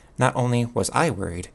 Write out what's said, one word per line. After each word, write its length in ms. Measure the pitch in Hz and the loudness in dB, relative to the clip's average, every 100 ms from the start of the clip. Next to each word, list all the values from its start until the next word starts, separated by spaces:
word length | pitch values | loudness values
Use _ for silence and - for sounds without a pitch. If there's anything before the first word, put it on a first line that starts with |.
| - - | -16 0
Not 180 | 127 135 | 0 2
only 300 | 123 120 117 | 0 2 0
was 240 | - 98 | -2 0
I 180 | 127 160 | 2 0
worried, 400 | 95 90 85 - | 0 -6 -6 -10